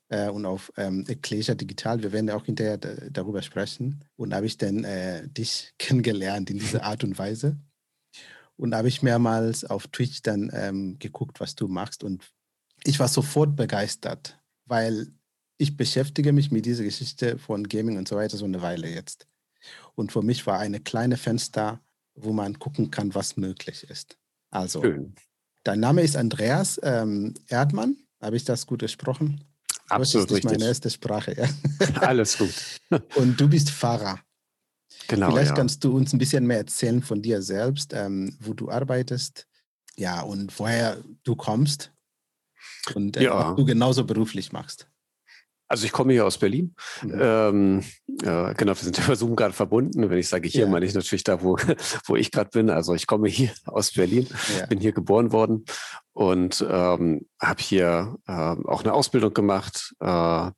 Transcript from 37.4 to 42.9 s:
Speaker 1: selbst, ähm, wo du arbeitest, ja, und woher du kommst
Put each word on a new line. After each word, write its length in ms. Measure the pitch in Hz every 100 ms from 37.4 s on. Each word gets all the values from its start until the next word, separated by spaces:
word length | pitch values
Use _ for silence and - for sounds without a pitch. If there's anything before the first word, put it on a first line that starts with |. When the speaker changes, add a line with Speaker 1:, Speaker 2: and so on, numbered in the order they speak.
Speaker 1:
selbst, 500 | 95 98 123 143 -
ähm, 420 | 107 101 98 95 -
wo 120 | 110
du 160 | 110 -
arbeitest, 760 | 117 131 127 127 127 - - - _ _ _ _ -
ja, 240 | 92 87
und 360 | 80 98 101 -
woher 400 | 107 117 113 - - -
du 100 | - -
kommst 560 | - 110 147 - - _ _ _ _ _ _ _ - - -